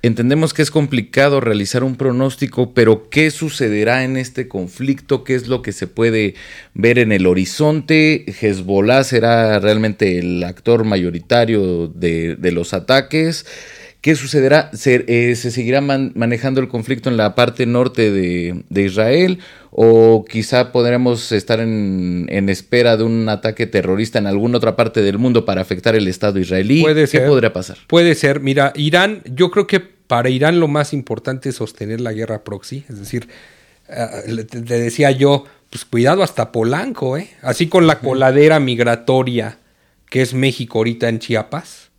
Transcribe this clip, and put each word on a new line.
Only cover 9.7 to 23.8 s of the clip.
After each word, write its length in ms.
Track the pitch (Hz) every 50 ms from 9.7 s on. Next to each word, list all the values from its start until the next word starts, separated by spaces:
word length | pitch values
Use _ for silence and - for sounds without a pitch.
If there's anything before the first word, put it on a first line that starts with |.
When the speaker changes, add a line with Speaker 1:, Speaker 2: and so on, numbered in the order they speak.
| 107 110 110 110 101 - 107 95 90 90
Speaker 1:
el 240 | 87 87 87 87
actor 400 | 87 87 92 - _ 113 117 113
mayoritario 1040 | 113 107 101 92 90 90 85 85 - - 117 120 117 110 113 104 98 90 90 85 85
de, 480 | 82 82 85 87 85 82 82 82 85 80
de 160 | - - 90
los 240 | 85 85 85 - -
ataques? 720 | 92 80 - 127 139 131 - - 156 160 165 165 - - - - - - - - - - - _ _
¿Qué 160 | - 151 160
sucederá? 520 | 131 131 135 - 147 131 135 143 156 151 - -
¿Se, 300 | 107 - 139 123 123 -
eh, 300 | - 120 120 120 120 123
se 160 | 117 - 123
seguirá 280 | 110 127 120 117 127 139
man-, 300 | 143 139 139 135 135 120 -
manejando 440 | - 117 117 120 113 127 135 131 131
el 60 | 131
conflicto 420 | 123 - 117 110 127 131 120 - 135
en 80 | 123
la 200 | 113 107 104 92
parte 300 | - 123 120 120 - 131
norte 440 | 120 120 123 127 123 - - 113 107
de, 540 | 101 98 92 87 90 87 85 87 90 87 - _
de 140 | - 98
Israel? 560 | 101 98 92 104 110 113 131 165 180 185 185 180 - - - - - _
¿O 540 | - - 113 113 113 113 113 113 113 110 107 -
quizá 440 | - 110 107 - - 123 127 123
podremos 580 | - 127 120 120 120 123 127 123 120 117 - -
estar 300 | 117 101 - - 117 110
en, 680 | 117 113 110 107 104 98 95 92 90 90 87 90 85 -
en 200 | - 101 98 98
espera 480 | 95 - - _ - 120 120 120 113
de 80 | 107 113
un 240 | 113 113 113 113 110
ataque 380 | 107 101 - 113 107 - 120 101
terrorista 500 | - 101